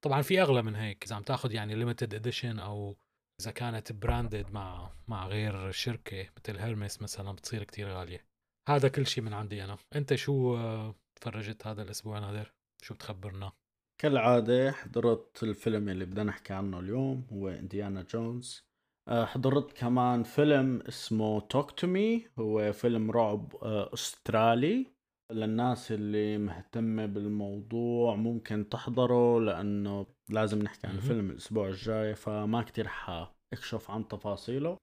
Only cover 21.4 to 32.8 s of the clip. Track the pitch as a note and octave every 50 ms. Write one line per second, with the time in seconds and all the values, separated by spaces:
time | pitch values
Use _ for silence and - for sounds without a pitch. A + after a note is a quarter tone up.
21.4 | G2+ - - C3 C#3+ - - - - F3+ F3+ F#3+ G#3 A3 A3+ A#3 A3+ - _ -
22.4 | A2+ G#2+ G#2+ A2 G#2 G#2 G#2 - - B2 A#2+ A2+ A2 G#2+ A2 A#2 A2+ G#2+ G#2 G#2+
23.4 | - - - - - A2 G#2+ G#2 G2 - - A#2 - - - - _ - G#2+ A2
24.4 | A2 A2+ A#2 A#2+ B2+ D#3+ G#3+ B3+ C4 - _ _ _ _ _ _ _ _ A2+ A2
25.4 | A2 G#2+ A2 A2+ A#2+ B2+ B2 A2+ - - A2+ G#2 G#2+ G#2 G#2 G#2+ G#2 G#2+ G#2+ G#2
26.4 | G#2 G2 - F2 F#2 _ - A2+ A2+ A2+ A2 A2 A2 G#2 G2+ G#2+ G#2 G#2 G#2 G#2
27.4 | G#2 G2+ G2 G2+ G2+ A2 A#2 A#2 A#2+ A#2+ A#2+ A#2+ A#2+ A#2 G#3+ G2+ A2 A2+ A#2 A#2
28.4 | - - A2 G#2 G#2 - - - - - A#2+ A#2+ B2+ A#2+ B2 B2 A#2+ A#2+ A#2+ A#2
29.4 | A2+ G#2+ F2+ D#2+ G2+ G#2 G#2 G2+ G2+ G2+ G2+ G2+ G2 - - _ _ - G2+ A2
30.4 | G#2+ G#2 G#2+ G#2+ G#2 G2 - - - - - G2 G2+ C3 A#2+ A2+ G2+ F#2+ C#2 -
31.4 | - - G#2 A2 G2+ F#2+ F#2+ F#2+ G2+ A2 A2 A2 G#2+ G#2+ G#2+ - - - G#2+ G#2+
32.4 | G#2 G#2 A2 A#2 A2+ - - -